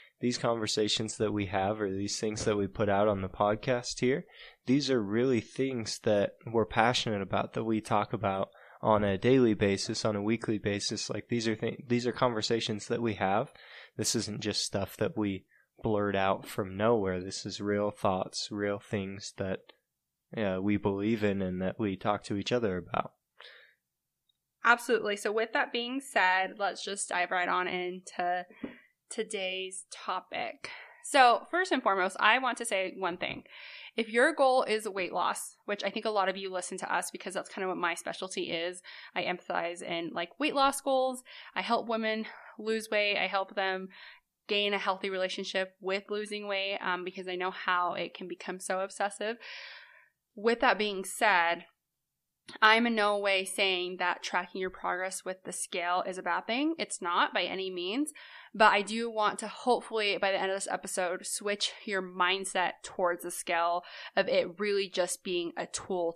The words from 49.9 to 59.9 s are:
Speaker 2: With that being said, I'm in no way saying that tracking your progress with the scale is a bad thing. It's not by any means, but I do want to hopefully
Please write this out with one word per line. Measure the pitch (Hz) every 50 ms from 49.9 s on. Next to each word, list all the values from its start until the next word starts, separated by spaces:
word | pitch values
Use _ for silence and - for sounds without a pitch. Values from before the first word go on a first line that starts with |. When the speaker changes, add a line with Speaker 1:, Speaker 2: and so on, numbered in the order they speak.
| - - - _ _ _ _ _ _
Speaker 2:
With | 214 202 233 240 240
that | - 254 - 196
being | 214 208 202 190 190
said, | - - - 240 214 196 175 170 170 170 175 - - _ _ _ _ _ _ _ _ _ _ _ _ _ _ _ - - -
I'm | - 214 220 226 233
in | 240 233
no | 214 208 208 208
way | 202 202 202 196 190 190
saying | 190 - - 202 190 185 180 180 180 185 185
that | 185 180 175 - -
tracking | - - 185 180 - - 190
your | 185 185
progress | - - - 180 180 180 185 190 190 - -
with | 185 185 185 -
the | 185 185
scale | - - - - 185 170 175 180 180 -
is | - 185 185
a | 180
bad | 180 170 180 185
thing. | - 226 254 294 311 330 -
It's | 208 - - -
not | 190 175 175 190 269 294 -
by | 208 180
any | - - 185 190 190
means, | 185 175 175 180 208 269 294 294 - - - - - - - - -
but | 202 220 214
I | 202 208 208
do | 196 214 226 233 233
want | 220 214 214 202 - -
to | 220 208
hopefully | - - - 254 240 185 - -